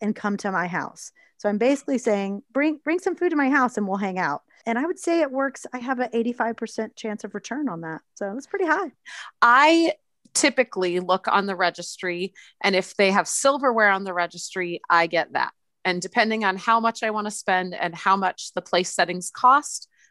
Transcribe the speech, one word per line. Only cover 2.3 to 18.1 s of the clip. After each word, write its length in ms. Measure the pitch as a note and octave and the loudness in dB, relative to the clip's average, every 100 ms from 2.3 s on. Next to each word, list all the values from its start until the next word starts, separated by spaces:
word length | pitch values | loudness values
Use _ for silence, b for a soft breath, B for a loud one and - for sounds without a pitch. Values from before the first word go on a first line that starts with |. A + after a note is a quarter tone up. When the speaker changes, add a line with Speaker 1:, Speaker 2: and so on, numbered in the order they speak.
| G3+ - | -6 -6
Speaker 1:
"Bring, 260 | C4 D4+ D4+ | -2 0 0
bring 200 | - F4 | -2 -2
some 160 | F#4+ | -2
food 160 | F4 F4+ | -2 0
to 60 | D#4 | 2
my 140 | C4+ | 2
house 260 | C#4+ B3+ A#3+ | 4 2 0
and 100 | G3+ | -2
we'll 120 | F#3+ | -2
hang 200 | G3+ F#3 | -2 -2
out." 240 | E3 C#3+ - b - | -2 -4 -8 b -4
And 100 | A#3 | -2
I 60 | D4+ | -2
would 120 | F#4 | -4
say 220 | - E4+ | 0 0
it 100 | D4 | 0
works. 340 | C4 C4+ C4 - | 0 -4 -4 -12
I 60 | B3+ | -10
have 220 | A#3+ B3+ | -4 -2
an 80 | B3 | -2
eighty-five 440 | A#3 A#3 A#3+ A3+ A3+ | -2 -2 -2 -4 -4
percent 400 | A3+ - A3 - | -8 -6 -8 -8
chance 260 | - G#3 | -8 -8
of 120 | G#3+ | -10
return 340 | G3+ - B3+ D4 | -12 -8 -6 -4
on 140 | E3+ | -6
that. 180 | D#3+ D#3+ - - | -8 -10 -14 -10
So 160 | G3+ | -8
that's 140 | A3 - | -8 -8
pretty 180 | G4 F4+ | -4 0
high. 240 | D#4 F4 - B B B - | 0 -2 -10 B B B 2
Speaker 2:
I 520 | A#3+ B3 D4 E4 E4 - _ _ _ | 4 6 6 6 4 0 _ _ _
typically 640 | - - - B3 - F#3 F3 | 0 2 2 0 0 0 0
look 300 | F3+ F#3 - | 0 0 2
on 180 | G3 G3+ | 2 2
the 80 | |
registry, 800 | F#3 F3+ F3 F3 - F#3 F3 F#3 B B B | 0 0 0 -8 -8 -6 -6 -8 B B B
and 120 | F#3+ | 0
if 220 | F#3 F3+ - | 2 0 2
they 160 | G3 | 4
have 160 | G3 E3+ | 4 2
silverware 600 | - C4+ C#4 C4+ A3+ G#3 | 0 2 2 2 4 4
on 120 | G3 | 4
the 100 | G3 | 0
registry, 680 | F3+ E3+ F3 - F#3+ F3+ E3+ - | -2 -4 -4 -10 -6 -6 -6 2
I 160 | E3+ E3+ | 2 4
get 260 | E3 - | 2 -2
that. 180 | - - - _ _ | -2 -4 -6 _ _
And 180 | F#3 F3+ | -2 -2
depending 420 | F3+ - A3 A3 | -2 0 2 2
on 120 | G#3 F#3+ | 0 -2
how 240 | F#3 A3+ | 2 2
much 240 | A3+ A3+ | 2 -2
I 60 | A3+ | -4
wanna 200 | G#3+ G#3 | -4 -4
spend 440 | G#3 - F#3 F#3 | -6 0 0 0
and 200 | F3+ F3 | -4 -6
how 220 | E3 - | -2 2